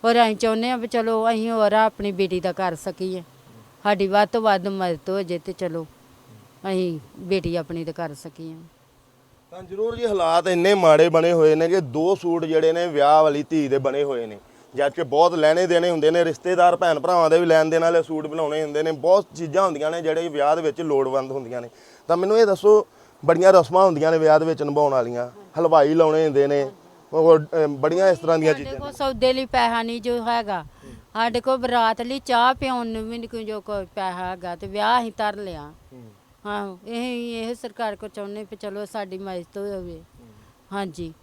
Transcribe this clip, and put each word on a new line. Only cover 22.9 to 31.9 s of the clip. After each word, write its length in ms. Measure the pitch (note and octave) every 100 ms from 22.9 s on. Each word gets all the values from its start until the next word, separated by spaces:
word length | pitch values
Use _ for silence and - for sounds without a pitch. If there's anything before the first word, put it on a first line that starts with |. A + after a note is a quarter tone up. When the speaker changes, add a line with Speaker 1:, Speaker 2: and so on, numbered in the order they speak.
| _ _ _ C#3+
Speaker 2:
ਬੜੀਆਂ 280 | E3 F#3+
ਰਸਮਾਂ 320 | F#3 E3 F3+ F#3+
ਹੁੰਦੀਆਂ 260 | D#3 D#3
ਨੇ 60 | E3
ਵਿਆਹ 220 | D#3 D#3
ਦੇ 60 | D#3+
ਵਿੱਚ 180 | D3+
ਨਿਭਾਉਣ 280 | D3 D3 D3
ਵਾਲੀਆਂ, 380 | C3+ A#2+ A#2+ B2 - - -
ਹਲਵਾਈ 340 | E3 D#3+ C#3+
ਲਾਉਣੇ 320 | E3 D#3+ D#3 D#3+
ਹੁੰਦੇ 220 | C#3+ C#3
ਨੇ, 240 | C#3+ C3+ - _ _ _
ਹੋਰ, 300 | D#3 D#3+ D#3+
ਅ, 240 | D3+ E3 D3+
ਬੜੀਆਂ 420 | C#3+ D3 E3+ F#3+
ਇਸ 100 | F3
ਤਰ੍ਹਾਂ 200 | D#3+ D#3+
ਦੀਆਂ 140 | D#3
Speaker 1:
ਸਾਡੇ 100 | C#3+
Speaker 2:
ਚੀਜ਼ਾਂ 160 | C#3 C4+
Speaker 1:
ਕੋਲ 80 | C#4+
Speaker 2:
ਨੇ। 60 |
Speaker 1:
ਸੌਦੇ 400 | C#4 C#4 A#3+ B3+
ਲਈ 120 | C4 C4
ਪੈਸਾ 380 | C4 A#3 A#3
ਨਹੀਂ 180 | A3+ A#3
ਜੋ 220 | A3+ A#3+
ਹੈਗਾ, 420 | A3+ A#3 G#3+ F#3 D3+ _ C3+ - _
ਸਾਡੇ 280 | G#3+ A#3 A#3+
ਕੋਲ 160 | B3+ C4
ਬਰਾਤ 440 | A#3+ A#3+ A3+